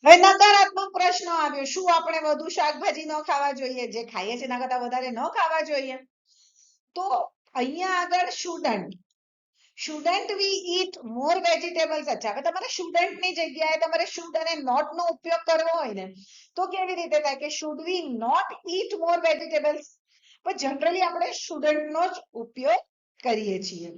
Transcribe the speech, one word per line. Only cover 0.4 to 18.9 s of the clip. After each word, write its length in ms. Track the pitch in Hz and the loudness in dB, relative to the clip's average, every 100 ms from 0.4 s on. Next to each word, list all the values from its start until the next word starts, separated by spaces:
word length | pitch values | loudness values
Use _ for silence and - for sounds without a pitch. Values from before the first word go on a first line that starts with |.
| 403 403 392 381 392 | 10 10 6 2 -6
પ્રશ્ન 360 | 370 359 359 339 | 2 2 2 -2
આવ્યો, 360 | 330 302 285 | -2 -2 -2
શું 280 | 269 370 370 | -6 -2 2
આપણે 260 | 339 320 320 | 2 2 -2
વધુ 300 | 311 294 320 | 0 -2 -2
શાકભાજી 560 | 381 302 269 392 311 | 0 0 0 -2 -4
ન 80 | 311 302 | -6 -6
ખાવા 300 | 311 285 285 | -2 0 0
જોઈએ? 340 | 262 262 254 240 | -2 -6 -6 -6
જે 180 | 208 | -6
ખાઈએ 320 | 233 202 190 247 | -8 -8 -6 -6
છીએ 80 | |
એના 140 | 262 247 | -6 -4
કરતાં 220 | 254 247 | -2 -2
વધારે 300 | 240 247 254 | -2 -4 -4
ન 100 | 226 | -4
ખાવા 400 | 294 453 330 320 | -4 0 0 0
જોઈએ? 360 | 311 294 269 262 262 _ _ _ _ _ _ _ _ | -2 -4 -4 -10 -14 _ _ _ _ _ _ _ _
તો 380 | - 381 392 - _ _ | -8 -4 -2 -4 _ _
અહીંયા 340 | 262 254 320 370 | -4 -4 -2 -2
આગળ 400 | 359 349 349 359 | 0 0 0 0
shouldn't. 760 | - 349 330 302 214 175 - _ _ _ _ _ _ _ - | -4 -8 -4 -2 -2 -4 -14 _ _ _ _ _ _ _ -12
Shouldn't 520 | - 302 294 381 440 | -10 -4 -2 -2 -2
we 160 | 392 392 381 359 | -4 -2 -2 -2
eat 280 | 359 370 - | -2 -2 -6
more 320 | 233 233 285 359 | -10 -4 0 2
vegetables? 680 | 339 320 349 339 311 311 294 | 2 0 -2 -2 -2 -2 -4
અચ્છા, 240 | 254 220 | -4 -4
હવે 120 | 214 | -4
તમારે 260 | 311 349 415 | -4 -4 -6
shouldn't 500 | - 339 339 359 - | -8 -2 0 0 -2
ની 160 | 359 | -4
જગ્યાએ 440 | 330 320 269 311 311 | -2 -6 -2 -2 0
તમારે 280 | 330 330 339 | 0 0 -2
should 300 | - 339 320 | -6 -6 -4
અને 180 | 320 320 | -2 -4
not 320 | 262 247 302 | 0 0 0
નો 100 | 320 349 | -2 -4
ઉપયોગ 360 | 330 330 330 | -4 -2 -2
કરવો 300 | 330 320 330 | 2 2 2
હોય 200 | 330 277 | 0 -2
ને, 120 | 196 190 190 - - - | -6 -10 -14 -20 -20 -14
તો 160 | - 359 | -4 -4
કેવી 280 | 381 370 | -2 -4
રીતે 240 | 359 339 302 | -4 0 0
થાય 180 | 302 269 | 0 -4
કે 140 | 294 | -6
should 320 | 302 302 302 | -6 -8 -8
we 120 | 320 370 311 | -4 -4 -4
not 340 | 233 226 285 - - 381 | -4 0 0 0 -8 -6
eat 280 | 370 415 | -4 -4